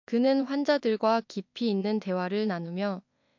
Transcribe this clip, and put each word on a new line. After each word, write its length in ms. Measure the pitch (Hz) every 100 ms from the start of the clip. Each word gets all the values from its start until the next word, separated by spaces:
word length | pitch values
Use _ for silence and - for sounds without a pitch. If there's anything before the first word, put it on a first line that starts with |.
| -
그는 380 | 233 262 269
환자들과 800 | 262 277 285 285 240 214 220 226 226
깊이 440 | - - - 233
있는 300 | 196 196 214
대화를 460 | 190 185 180 202 214
나누며 520 | 175 170 175 202 185 - _ _